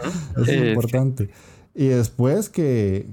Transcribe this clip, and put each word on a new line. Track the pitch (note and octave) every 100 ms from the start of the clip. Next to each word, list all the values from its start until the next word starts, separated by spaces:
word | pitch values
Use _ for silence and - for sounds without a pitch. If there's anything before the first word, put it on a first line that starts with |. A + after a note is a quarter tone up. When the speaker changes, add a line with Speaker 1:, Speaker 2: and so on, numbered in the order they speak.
| B2 F3+ D3
Speaker 1:
Eso | -
es | A#2+
Speaker 2:
Sí, | C#3
sí. | B2
Speaker 1:
importante. | A2 A#2 B2 C3 B2+ G#2 - - - -
Y | - C3+
después | B2+ A#2 - B2 E3 G#3+
que, | - D3+ A#2+ G2+ F#2+ -